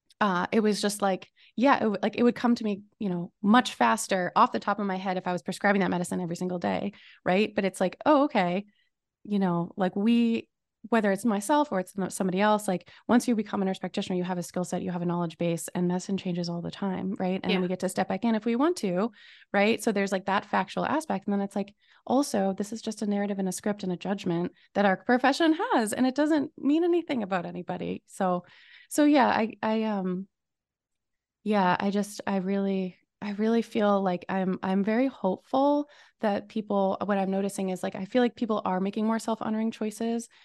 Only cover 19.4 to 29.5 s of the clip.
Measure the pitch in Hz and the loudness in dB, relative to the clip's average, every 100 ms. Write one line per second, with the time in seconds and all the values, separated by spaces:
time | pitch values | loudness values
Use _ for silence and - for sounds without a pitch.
19.4 | _ 202 208 226 - 202 196 196 190 196 | _ 2 2 2 0 0 0 -2 0 -2
20.4 | - 202 190 - 175 269 311 196 202 202 | 0 -2 -2 -2 -2 -2 -2 -4 -2 -2
21.4 | 202 - 202 - _ _ - 247 285 214 | -2 -4 -8 -10 _ _ -2 0 0 0
22.4 | 196 190 208 220 - 214 214 202 202 202 | 0 -2 -6 -8 -8 -6 -2 -2 -2 -2
23.4 | 190 185 - 208 185 175 180 202 196 170 | -4 -4 -4 -4 -4 -6 -4 -4 -2 -2
24.4 | 180 - _ - 202 185 - 247 247 277 | -2 -8 _ 0 2 2 2 2 2 2
25.4 | 330 320 466 381 214 - 254 254 294 311 | 2 2 2 2 0 0 0 2 2 2
26.4 | 269 - 262 302 349 339 330 277 196 185 | 0 -4 0 2 2 2 0 -4 -2 -4
27.4 | 170 175 175 180 175 185 - - 190 180 | -4 -8 -8 -6 -4 -6 -8 -2 0 0
28.4 | - - - - - - 294 294 220 208 | -4 -18 -20 -20 -4 4 6 6 6 4
29.4 | 220 | 0